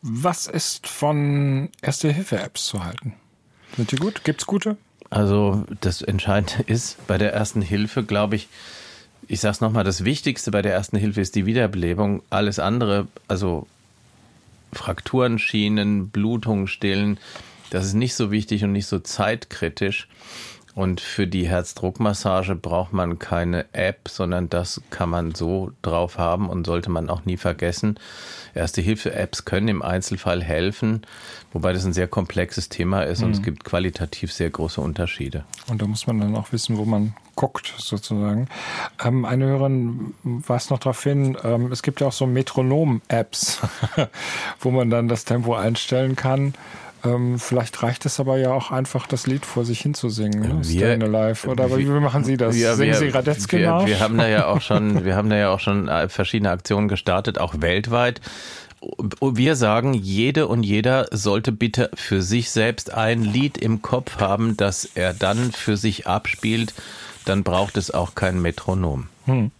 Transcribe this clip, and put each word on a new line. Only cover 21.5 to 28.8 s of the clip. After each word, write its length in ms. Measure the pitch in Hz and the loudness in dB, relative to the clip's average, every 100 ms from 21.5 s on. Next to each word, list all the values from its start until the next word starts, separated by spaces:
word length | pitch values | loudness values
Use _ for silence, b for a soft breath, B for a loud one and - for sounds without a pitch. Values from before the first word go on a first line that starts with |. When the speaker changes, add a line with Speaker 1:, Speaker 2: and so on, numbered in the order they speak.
| 90 87 - 92 - 107 101 104 95 95 90 | 0 -2 -4 -4 0 -2 0 0 0 0 -4
Speaker 2:
braucht 380 | - 85 90 | -2 -2 0
man 260 | 95 87 85 | -2 -2 -4
keine 480 | - 87 87 87 - | -2 -2 0 -2 -4
App, 360 | - 92 - - | -2 -2 -2 -12
sondern 400 | - 90 90 87 | -6 -2 -2 0
das 320 | 87 87 - - | -2 -2 -8 -12
kann 180 | - 87 | -4 -2
man 280 | 87 82 82 | 0 -2 -4
so 360 | 82 95 95 - | -2 -2 -4 -6
drauf 340 | - 82 87 - | -2 0 0 0
haben 320 | 85 90 98 | 0 0 -2
und 160 | 90 85 | -2 -2
sollte 240 | 85 87 | -2 -2
man 220 | 85 82 | -4 -2
auch 140 | 87 95 | -4 -2
nie 120 | 87 | -2
vergessen. 600 | 92 85 87 90 107 104 B B B B B - | -2 -2 -2 0 -2 -2 B B B B B -4
Erste-Hilfe-Apps 880 | 90 - | -2 0